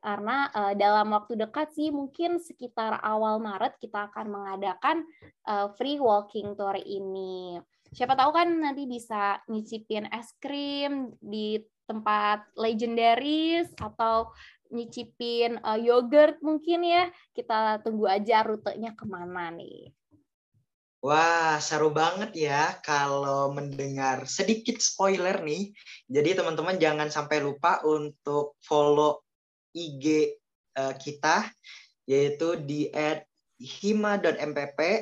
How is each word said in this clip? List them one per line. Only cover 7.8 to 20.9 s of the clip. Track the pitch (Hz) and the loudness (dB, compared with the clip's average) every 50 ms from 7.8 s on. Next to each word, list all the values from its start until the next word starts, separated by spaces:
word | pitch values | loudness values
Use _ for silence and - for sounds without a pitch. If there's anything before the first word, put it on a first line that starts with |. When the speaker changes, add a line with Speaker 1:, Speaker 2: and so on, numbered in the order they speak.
| _ _ - | _ _ -6
Speaker 1:
Siapa | - 247 254 262 | -4 0 0 4
tahu | 254 254 294 302 | 4 4 4 4
kan | 330 349 349 339 | 4 2 2 2
nanti | 330 311 285 277 277 285 254 | 0 0 -2 -2 -4 -6 -8
bisa | 247 240 220 - 226 208 202 202 202 196 _ - 226 | -8 -10 -8 -6 -4 -2 0 0 -2 -4 _ -6 -6
nyicipin | 220 214 220 226 226 220 _ 220 214 208 208 - | -6 -6 -6 -10 -12 -6 _ -6 -4 -4 -6 -10
es | 226 226 - - _ | -10 -10 -12 -20 _
krim | - 277 285 285 285 285 285 277 285 285 285 277 262 240 - _ | -10 -8 -6 -6 -6 -4 -4 -4 -4 -4 -4 -4 -6 -8 -10 _
di | - 208 202 214 214 214 214 214 214 _ _ _ _ | -12 -8 -6 -4 -4 -2 -2 -4 -6 _ _ _ _
tempat | _ 220 220 214 214 208 208 208 208 208 208 208 _ _ | _ -8 -4 0 0 0 2 2 2 0 0 -4 _ _
legendaris | - 220 226 233 214 240 233 233 226 233 233 233 247 269 294 302 311 320 320 330 339 339 - - | -4 -2 -2 0 0 -2 -2 0 4 6 6 4 4 2 0 0 0 0 0 0 0 -2 -4 -6
atau | - 214 214 214 _ 233 226 226 226 226 226 - - - - _ _ _ _ - | -10 -12 -12 -4 _ 0 2 2 2 0 -2 -10 -20 -20 -20 _ _ _ _ -10
nyicipin, | 233 233 226 - 240 240 226 _ _ 240 240 233 233 233 233 233 220 | -10 -10 -8 -10 -12 -12 -12 _ _ -6 -4 0 2 2 0 0 -2
eh, | - 220 220 220 233 | -2 -2 -2 0 2
yogurt | 233 240 247 247 240 254 294 302 311 302 311 | 4 4 4 4 6 8 8 8 8 6 0
mungkin | 285 302 311 302 311 339 339 339 349 349 | -2 -2 -2 -2 0 0 0 2 2 4
ya. | 339 349 359 349 349 - _ _ _ | 4 4 4 2 -2 -14 _ _ _
Kita | - 240 - 233 220 220 220 214 214 214 | -10 -4 0 0 2 2 2 0 0 -2
tunggu | 226 220 214 214 190 | -4 -2 0 2 2
aja | 190 202 208 208 226 220 220 220 | 2 2 2 4 4 4 4 4
rutenya | 214 214 - 208 - - 214 226 214 | -2 -4 -4 -8 -6 -6 -8 -10 -10
kemana | - 233 226 190 180 175 175 180 180 175 165 170 | -12 -12 -10 -10 -10 -10 -10 -8 -8 -8 -8 -10
nih. | 170 - - - - - - _ _ _ _ _ _ _ _ _ _ _ _ _ _ _ _ _ _ _ _ | -12 -14 -16 -18 -20 -20 -20 _ _ _ _ _ _ _ _ _ _ _ _ _ _ _ _ _ _ _ _